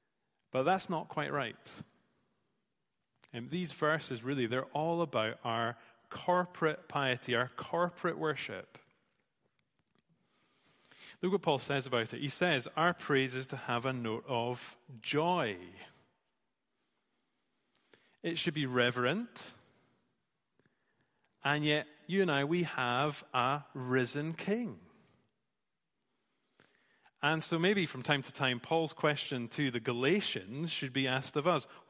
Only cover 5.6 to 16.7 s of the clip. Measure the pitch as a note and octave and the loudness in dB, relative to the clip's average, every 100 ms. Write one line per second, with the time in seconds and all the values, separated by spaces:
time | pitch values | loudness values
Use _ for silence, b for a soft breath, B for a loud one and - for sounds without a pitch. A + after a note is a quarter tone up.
5.6 | A#2 A#2+ B B _ - - F3+ F3 - | -2 -4 B B _ -6 2 2 2 0
6.6 | D#3+ D3 - C#3+ C3+ B2 - A#2 B2+ - | 0 0 -4 -2 0 0 0 0 0 -4
7.6 | - E3 F3 F3 F3 D#3 D#3 C#3 - G2 | -4 0 0 0 -4 0 -2 -2 -6 -10
8.6 | - - - _ _ _ _ _ _ _ | -12 -18 -20 _ _ _ _ _ _ _
9.6 | _ _ _ _ _ _ _ B B B | _ _ _ _ _ _ _ B B B
10.6 | B B B B B B F3+ F#3+ - C#3 | B B B B B B 0 2 2 2
11.6 | - C#3 B2+ B2 A#2 A#2+ C#3+ - F3+ C#3+ | 2 -2 2 0 0 -2 -4 0 2 2
12.6 | - - E3+ F3 - C#3 C3+ B2+ B2+ C3 | 0 2 2 2 2 2 2 -2 -6 -6
13.6 | - A#2+ C3 C3 A#2 A2 - B2 A#2 B2 | -2 -2 0 -2 -2 -4 -2 -2 -2 -4
14.6 | - - - B2 - C#3+ E3+ F3+ B2 F#2 | -10 -18 -20 -14 -2 0 2 2 0 -4
15.6 | F2+ F#2+ B B B _ _ _ _ _ | -10 -18 B B B _ _ _ _ _
16.6 | _ | _